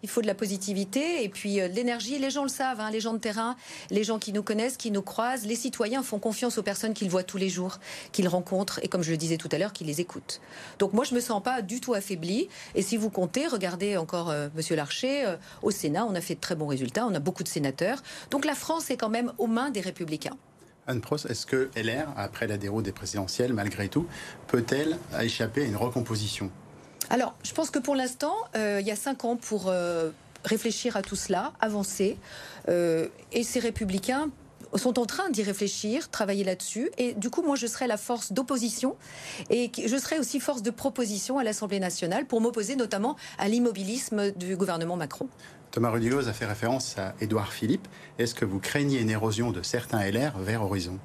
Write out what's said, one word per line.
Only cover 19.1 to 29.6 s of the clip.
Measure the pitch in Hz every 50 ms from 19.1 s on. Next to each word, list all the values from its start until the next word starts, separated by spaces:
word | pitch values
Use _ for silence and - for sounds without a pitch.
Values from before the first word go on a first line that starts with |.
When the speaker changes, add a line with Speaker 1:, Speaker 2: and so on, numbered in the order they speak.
Speaker 1:
même | 220 233 240 233 -
aux | - 202
mains | 226 226 233 254 294
des | 277 202 175
Républicains. | 185 180 - 175 156 156 151 - - - 135 - - - - - - - - -
Speaker 2:
Anne | - 127 120 110
Prost, | - 147 151 -
est-ce | - 120 - -
que | - - 131 131 131 -
L | 113 107 110
R, | 113 135 156 147 143 104
après | 101 101 - - 117
la | 107 107
déroute | 101 101 98 101 110 107
des | 98 95
présidentielles, | - - 95 - 107 98 92 - - 123 123 123
malgré | 107 101 104 - - 101 95
tout, | - 147 170 - - - - - - - -
peut-elle | - - 123 117 - 131 139 151 156 160 165 - - - -
échapper | 113 113 - - 117 107 110 139 147
à |
une | 120 101
recomposition ? | 101 117 120 117 131 117 110 113 104 107 104 - - 104 95 - - - - - - - - - - - -
Speaker 1:
Alors, | - 247 262 - - - -
je | - -
pense | - 320 311
que | - 294
pour | 247 - 285
l'instant, | 262 254 254 254 - - 302 359 427 453 - -
euh, | 220 214 208 202 196
il | 196
y | 208 208
a |
cinq | 202 - 277 269 262 -
ans | 233 240
pour, | 240 - - 220 208